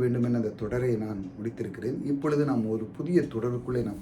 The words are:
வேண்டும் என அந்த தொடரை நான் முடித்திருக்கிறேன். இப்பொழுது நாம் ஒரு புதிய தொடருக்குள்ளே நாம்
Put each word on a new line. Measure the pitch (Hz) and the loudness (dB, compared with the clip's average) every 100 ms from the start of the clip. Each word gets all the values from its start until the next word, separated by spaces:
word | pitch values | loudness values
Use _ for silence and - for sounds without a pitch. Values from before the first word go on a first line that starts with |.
வேண்டும் | 123 120 120 | 2 2 2
என | 120 | 2
அந்த | 107 - | 0 -2
தொடரை | 104 123 123 110 | -2 0 2 0
நான் | 107 101 95 104 | -2 -6 -8 -6
முடித்திருக்கிறேன். | 113 117 104 - 123 - 143 | -6 -4 -8 -4 -4 -2 -2
இப்பொழுது | 139 151 147 147 | 0 2 4 4
நாம் | 120 110 | 2 2
ஒரு | 110 110 - | 0 -4 -6
புதிய | 156 175 - | 2 4 4
தொடருக்குள்ளே | 113 123 120 127 123 | 0 -2 -2 -2 0
நாம் | 107 98 | 0 -4